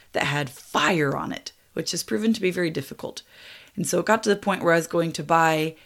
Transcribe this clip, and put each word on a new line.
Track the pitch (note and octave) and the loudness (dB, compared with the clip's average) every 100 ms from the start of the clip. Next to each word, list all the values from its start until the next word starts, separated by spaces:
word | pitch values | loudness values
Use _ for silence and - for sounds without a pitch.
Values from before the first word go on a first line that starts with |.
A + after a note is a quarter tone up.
| - | -6
that | - | -4
had | C#3+ C#3+ C#3 | 0 -2 -4
fire | - - - D4+ E3+ C#3+ C#3+ | -10 -2 2 2 2 2 0
on | D#3 | -6
it, | - - _ _ | -10 -14 _ _
which | - E3 | -6 -4
has | F3 | -6
proven | - G#3+ A3 | -4 0 2
to | A3 | 2
be | F#3 | 0
very | F3+ E3+ | 0 -2
difficult. | E3 - - - - - - - - - | -2 -8 -10 -12 -12 -20 -20 -20 -20 -14
And | - D#3+ | -6 -2
so | F3+ | 0
it | F3 | 2
got | A3 | 2
to | A3 | 2
the | G3 | 0
point | G3+ F3+ | 0 0
where | E3+ | 4
I | E3 | 2
was | D#3+ | 2
going | E3+ E3 | -2 -2
to | D#3+ | -4
buy | D3+ E3 D#3+ D#3 D#3+ D#3+ | 2 4 4 2 -2 -6